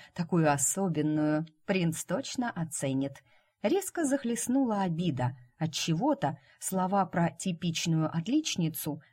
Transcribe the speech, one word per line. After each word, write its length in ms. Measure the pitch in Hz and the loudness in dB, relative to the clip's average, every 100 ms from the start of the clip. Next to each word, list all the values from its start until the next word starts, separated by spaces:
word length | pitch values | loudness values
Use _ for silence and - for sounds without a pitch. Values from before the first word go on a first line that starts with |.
| - | -6
такую 360 | - 165 175 156 | -6 0 4 4
особенную, 960 | 143 - - 196 151 151 151 151 302 160 _ - | 4 0 0 0 0 2 2 2 0 -2 _ -2
принц 360 | 190 170 160 | 0 2 0
точно 460 | - 185 - - 240 | -4 -4 -4 -4 -4
оценит. 720 | 180 160 - 139 135 139 135 _ _ _ _ | -4 -6 -4 -2 0 -2 -6 _ _ _ _
Резко 420 | 208 381 381 - | 0 0 0 -2
захлестнула 800 | 294 277 233 226 - 262 254 208 | 0 0 0 -4 0 2 2 2
обида. 540 | 190 160 180 127 123 - - _ | 0 0 0 0 -2 -4 -14 _
Отчего-то 800 | 156 - - 160 269 277 143 131 _ _ | -4 -2 0 0 2 2 0 -4 _ _
слова 460 | - 185 185 202 185 | -4 -2 2 2 2
про 240 | 180 170 | 2 0
типичную 840 | - 190 165 175 165 170 160 156 | 0 -4 -2 -2 -2 2 2 2
отличницу 840 | 165 165 302 311 - 160 156 156 151 - | 0 0 0 0 0 0 -2 -6 -6 -10